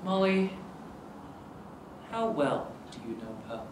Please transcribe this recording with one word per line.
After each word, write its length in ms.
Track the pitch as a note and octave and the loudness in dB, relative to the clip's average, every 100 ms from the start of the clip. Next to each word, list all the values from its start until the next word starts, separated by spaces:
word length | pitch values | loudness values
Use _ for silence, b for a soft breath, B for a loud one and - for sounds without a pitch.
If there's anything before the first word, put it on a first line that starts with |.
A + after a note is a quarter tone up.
Molly, 460 | F#3 F#3+ F#3+ F#3+ F#3+ - - - - - - - - - - - - - - - - | 4 6 8 8 4 0 -10 -10 -12 -12 -12 -12 -12 -14 -14 -14 -14 -14 -14 -14 -6
how 180 | A3+ A3+ | 2 2
well 420 | D#3 C#3 A#2+ - - - | 6 4 4 -2 -8 -12
do 60 | - A2+ | -10 -6
you 80 | A2 | -6
know 200 | A2 A2 - | -6 -8 -6
Poe? 200 | A2+ A2 | -6 -6